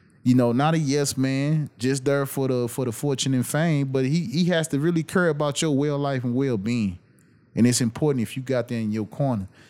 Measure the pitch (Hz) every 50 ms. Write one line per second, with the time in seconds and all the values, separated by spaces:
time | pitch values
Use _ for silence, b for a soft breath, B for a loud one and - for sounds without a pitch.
0 | b b b b - 123 123 127 123 117 113 131 143 160 165 160 151 131 139 147
1 | 143 139 - 131 131 131 135 135 139 147 156 156 147 - - - 127 131 139 135
2 | 131 139 139 139 139 135 - 139 135 131 127 123 120 113 - - 127 123 110 -
3 | - 147 135 123 - 135 135 127 120 - - 147 165 170 151 143 139 135 131 135
4 | 131 131 156 175 165 220 143 170 180 175 180 165 156 - 147 139 151 175 175 165
5 | 156 - - 190 180 165 147 147 151 143 139 - 170 156 139 131 147 151 143 143
6 | 143 139 135 127 123 123 120 131 139 135 120 98 95 113 123 120 107 95 90 -
7 | b b b b b b b b b b - - 117 123 120 - 127 110 - -
8 | 156 151 139 127 110 - - 135 127 131 131 123 117 - 123 113 110 107 107 110
9 | 104 - - - 143 135 120 101 92 B B B B